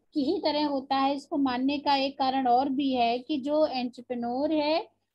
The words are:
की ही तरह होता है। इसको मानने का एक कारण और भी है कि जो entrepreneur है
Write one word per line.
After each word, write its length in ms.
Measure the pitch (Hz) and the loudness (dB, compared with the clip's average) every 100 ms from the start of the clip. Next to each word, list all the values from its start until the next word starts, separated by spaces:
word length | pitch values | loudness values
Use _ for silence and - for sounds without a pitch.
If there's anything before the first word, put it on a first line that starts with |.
| _ | _
की 60 | 302 | -2
ही 180 | 262 359 | 0 0
तरह 280 | 311 294 302 | 0 0 0
होता 300 | 277 254 269 | -2 -2 0
है। 200 | 269 285 | 0 -2
इसको 200 | 285 311 | -4 -2
मानने 420 | 269 247 262 285 | 0 0 0 -2
का 180 | 294 277 | 0 0
एक 220 | 269 269 | 0 -2
कारण 280 | 262 262 254 | -2 0 2
और 220 | 240 285 | 2 2
भी 240 | 262 277 | 0 0
है 260 | 254 233 240 | 2 2 0
कि 200 | 254 311 | -2 -4
जो 280 | 254 302 311 | 0 2 2
entrepreneur 840 | 254 247 247 240 247 233 247 302 | 0 -4 -8 -10 -6 -4 -2 0
है 360 | 311 294 320 453 _ _ | 0 2 0 -2 _ _